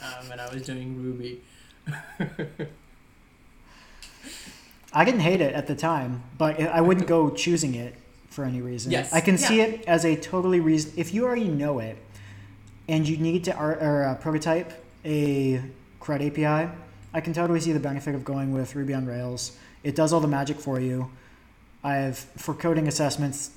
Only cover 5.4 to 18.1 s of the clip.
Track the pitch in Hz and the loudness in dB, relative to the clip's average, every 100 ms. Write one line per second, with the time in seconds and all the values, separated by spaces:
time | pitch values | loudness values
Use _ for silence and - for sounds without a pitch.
5.4 | 143 131 - 143 165 156 127 123 - - | 2 0 -4 -2 0 0 -2 -6 -8 0
6.4 | 156 156 156 165 170 185 175 165 147 - | 0 2 2 4 6 4 4 4 4 2
7.4 | 175 165 147 120 120 - - - - - | 2 2 0 -4 -8 -12 -20 -20 -14 -6
8.4 | 135 123 123 123 123 156 135 160 175 185 | -4 -4 -6 -6 -2 -2 2 2 4 4
9.4 | - 220 220 220 - 165 165 156 - 185 | 6 4 4 0 2 4 4 2 0 0
10.4 | 185 175 160 156 151 175 165 202 247 240 | 4 4 6 4 2 -4 -2 0 0 2
11.4 | 208 147 147 131 110 110 - - - - | 0 0 0 -2 -4 -10 -16 -20 -20 -20
12.4 | - - - - - 156 151 156 165 175 | -20 -20 -20 -12 0 2 2 2 0 0
13.4 | 180 - 151 160 151 143 135 127 160 156 | -2 -2 -2 0 2 2 0 -2 -2 0
14.4 | 165 165 175 - - - 156 151 147 139 | 2 0 -2 -10 -20 -12 -2 0 2 2
15.4 | 135 131 131 - - - - 143 147 147 | 2 0 -4 -14 -20 -12 -6 -2 -2 0
16.4 | 151 151 170 170 - - - 160 165 165 | 2 2 0 -8 -18 -20 -8 -6 -2 0
17.4 | 170 165 165 151 139 139 151 | 2 2 2 0 0 -4 -4